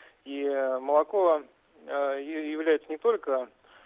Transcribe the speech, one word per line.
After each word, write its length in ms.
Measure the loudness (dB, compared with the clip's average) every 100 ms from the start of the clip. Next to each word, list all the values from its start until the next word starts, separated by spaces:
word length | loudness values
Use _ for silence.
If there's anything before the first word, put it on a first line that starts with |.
| -20 _ -12
И, 180 | -4
э, 360 | -2 0 0 -2
молоко, 600 | 2 2 2 2 4 2 -2 _ _ _ -8
э, 20 |
я-, 640 | -4 -2 -4 -6 -8 -6
является 380 | -2 2 2 0
не 80 | -2
только, 520 | 0 0 0 -2 -4 _ _ -20